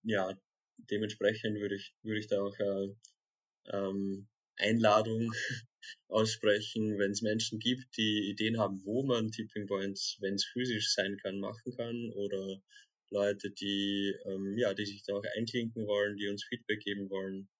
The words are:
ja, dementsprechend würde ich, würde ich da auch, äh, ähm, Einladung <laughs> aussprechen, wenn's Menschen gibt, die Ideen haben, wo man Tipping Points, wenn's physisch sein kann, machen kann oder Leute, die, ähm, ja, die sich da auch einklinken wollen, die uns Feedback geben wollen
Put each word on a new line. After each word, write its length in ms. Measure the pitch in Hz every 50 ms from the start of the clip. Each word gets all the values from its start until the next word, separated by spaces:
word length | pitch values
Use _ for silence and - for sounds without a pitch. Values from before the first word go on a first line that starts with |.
ja, 340 | - 220 214 196 - 92 95 - _ _ _ _ _ _ _ - - -
dementsprechend 680 | 104 104 107 104 104 - 101 101 110 104 - 110 107 104
würde 160 | 104 101 101
ich, 180 | 98 - - _ _
würde 160 | - 110 107 110
ich 80 | 107
da 160 | - 104 98
auch, 160 | 101 101 101 -
äh, 300 | 104 101 98 98 98 98 101 110 _ - _ _ _ _ _ _ _ _ _ _ _ -
ähm, 560 | - 98 98 95 98 98 98 98 98 98 101 _ _ _ _ _ _
Einladung 760 | - 95 104 113 117 110 107 104 110 110 113 110 110 117 117
<laughs> 360 | 113 - - - 127 113 - _ _ _ - - - _ _ _
aussprechen, 920 | - 110 110 110 110 - - 107 101 107 110 - - 113 107 107 104 101
wenn's 240 | 101 98 101 104
Menschen 380 | 117 107 107 110 110 - - 110
gibt, 360 | 110 120 127 131 131 _ -
die 320 | - 107 107 104 107 101 98
Ideen 300 | 101 101 110 110 117 113
haben, 260 | 107 95 98 95 95
wo 200 | 98 110 127 139
man 260 | 135 123 117 113 110
Tipping 360 | 110 113 107 110 - 107 101
Points, 520 | 98 101 98 98 98 98 - - - - -
wenn's 240 | 104 95 101 98 -
physisch 480 | - - 123 123 127 117 110 107 -
sein 240 | - - 113 101 101
kann, 220 | 98 - 98 95 98
machen 360 | 98 104 110 113 - 127 -
kann 340 | - 117 117 120 120 117 113
oder 480 | 107 101 101 98 101 95 95 95 95 95 _ _ - - - _ _ _ _ _
Leute, 400 | 101 101 101 101 101 101 - 101
die, 600 | 98 - 98 101 101 101 101 101 101 101 98 98 98 - -
ähm, 320 | 101 95 95 98 98 101 117
ja, 160 | 120 104 98
die 100 | 104 107
sich 200 | 101 101 101 -
da 100 | - 101
auch 100 | 101 104 - -
einklinken 500 | 107 117 117 - 120 117 113 113 113 110
wollen, 300 | 104 104 101 104 104 104
die 120 | 101 104 101
uns 160 | 101 101 -
Feedback 360 | - 123 - - - 107 104
geben 280 | - 101 101 101 98 95
wollen 400 | 98 95 95 95 95 - 196 - _ _